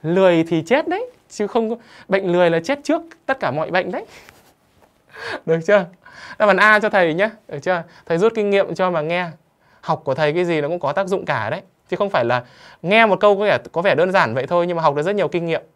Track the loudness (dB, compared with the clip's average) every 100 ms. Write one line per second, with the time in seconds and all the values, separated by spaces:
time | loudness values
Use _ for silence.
0 | 0 4 4 4 2 -2 0 0 0 -4
1 | -6 _ _ -8 -4 -2 -2 -6 -12 -20
2 | -2 -2 2 2 2 2 -2 -6 -2 -4
3 | -4 -14 -6 -4 -2 -4 -2 -2 -2 -8
4 | -12 -20 -20 _ _ _ _ _ _ _
5 | _ -16 -12 -10 -2 -2 2 2 2 _
6 | -20 -20 -20 -2 2 4 6 4 2 2
7 | 2 0 -2 -4 -14 -8 -4 -4 -4 -20
8 | -4 0 2 0 0 0 0 -2 -2 -2
9 | -2 -4 -6 -12 _ _ _ _ -6 -4
10 | -2 0 0 0 0 0 -2 -4 -4 -4
11 | -2 -4 -2 -4 -4 -6 -10 _ _ -4
12 | -2 0 0 -2 -4 -20 -20 -10 0 2
13 | 4 4 4 4 2 0 -2 -4 0 2
14 | 2 2 2 -2 -2 -2 0 0 0 0
15 | -2 -2 -2 -2 -2 -4 -6